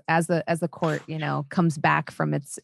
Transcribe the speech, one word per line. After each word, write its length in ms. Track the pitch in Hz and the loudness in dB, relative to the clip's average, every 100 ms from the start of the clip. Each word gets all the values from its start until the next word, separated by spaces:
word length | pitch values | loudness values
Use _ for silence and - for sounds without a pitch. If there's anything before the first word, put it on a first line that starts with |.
| - | 0
as 180 | 165 165 | 2 4
the, 200 | 165 - | 0 0
as 100 | 165 | -2
the 60 | 175 | -4
court, 360 | - 165 147 - | -2 -2 -2 -4
you 120 | 160 | -6
know, 280 | 147 143 143 | -4 -4 -2
comes 260 | - 170 151 | 2 2 2
back 320 | 160 151 - | 2 2 0
from 220 | - 151 | -4 -2
its, 260 | 147 139 - | -2 -4 -6